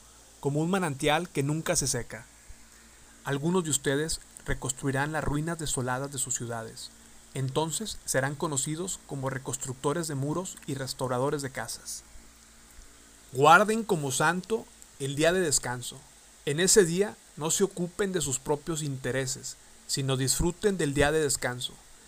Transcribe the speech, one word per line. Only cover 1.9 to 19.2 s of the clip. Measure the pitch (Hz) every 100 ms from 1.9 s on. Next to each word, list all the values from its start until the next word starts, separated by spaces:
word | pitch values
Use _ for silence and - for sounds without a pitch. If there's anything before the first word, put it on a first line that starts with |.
| 123 113 110 - - - - - - - - - -
Algunos | - 139 156 185
de | 160
ustedes | 135 143 139 160 - - - -
reconstruirán | 131 127 - 139 131 143
las | 156
ruinas | 135 151 160 165
desoladas | 143 135 123 127 139
de | 139
sus | 127
ciudades. | 123 117 117 113 117 - - - - -
Entonces | 139 131 135 156 151 214 - -
serán | 135 135
conocidos | 147 175 139 151 156 185 - -
como | 143 135
reconstructores | 131 135 131 135 127 147 165 160
de | 139
muros | 139 160 190 - -
y |
restauradores | 135 131 - 127 123 139 147
de | 135
casas. | 131 117 - - - - - - - - - - - - - - - -
Guarden | 123 143 175 208 220
como | 214 180 143
santo | 127 160 180 - 226 - - - -
el | 139
día | 143 160
de | 185
descanso. | 175 - 131 123 123 - - - - -
En | - 143
ese | 185 226
día | 170 175 202 - - -
no | 156
se | -
ocupen | 190 - 175 - 202
de | 185
sus | 139 127
propios | - 147 156 160
intereses, | 147 135 131 127